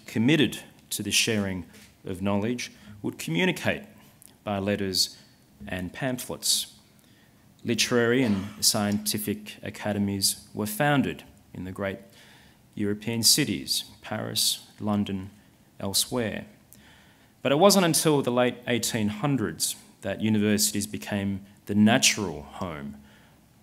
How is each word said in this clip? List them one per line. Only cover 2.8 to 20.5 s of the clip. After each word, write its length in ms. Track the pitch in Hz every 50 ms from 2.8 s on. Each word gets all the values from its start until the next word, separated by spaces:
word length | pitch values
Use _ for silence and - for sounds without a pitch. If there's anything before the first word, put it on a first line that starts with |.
| - - - -
would 180 | - 123 - -
communicate 640 | - - 165 170 185 185 - - - 113 82 73 - - - - - - - - - - - _ -
by 140 | 104 101 98
letters 580 | 95 101 101 95 98 95 92 - - - - - - - _ _ _ _ _ - -
and 260 | 104 - 92 90 85 -
pamphlets. 840 | - 143 131 123 123 - - 80 69 - - - - - - - - _ _ _ _ _ - - _ _ _ _ _ _ - _ _ -
Literary 580 | - 117 113 - - 127 120 120 117 120 135 131
and 240 | 113 101 95 95 - - -
scientific 960 | - - - 110 101 104 101 104 - - - 107 - 107 98 - - - - - -
academies 840 | 95 - - - 107 101 101 101 101 101 98 98 - - - - - -
were 140 | 107 107
founded 580 | 104 - - 151 147 147 139 110 90 78 - - - - - _ _ -
in 100 | 98 90
the 80 | 92 95
great 260 | 101 101 98 95 - - - - - - - - - - - _ _ _ _ -
European 480 | - 104 101 104 104 - 117 117 113 107
cities, 640 | - - 156 143 113 98 76 - - - - - - - - -
Paris, 640 | - 107 110 113 113 113 107 - - - - - - - -
London, 520 | 104 107 104 104 101 101 98 95 95 98 - - - - _ _ _ _ _ -
elsewhere. 640 | - 98 95 - - - 127 127 117 101 85 85 85 - - - _ _ - - - - - - - - - _ _ _ _ _
But 120 | - 131 139
it 60 | 147
wasn't 280 | 190 202 185 196 180
until 340 | 165 156 - - 165 151 139
the 100 | - 127
late 280 | 120 123 123 123 120 - -
eighteen 420 | 120 123 113 107 - - 113 107 104
hundreds 640 | 107 - - 143 139 123 104 87 80 - - - - - - - - _ -
that 180 | 98 95 -
universities 680 | 104 110 110 107 104 107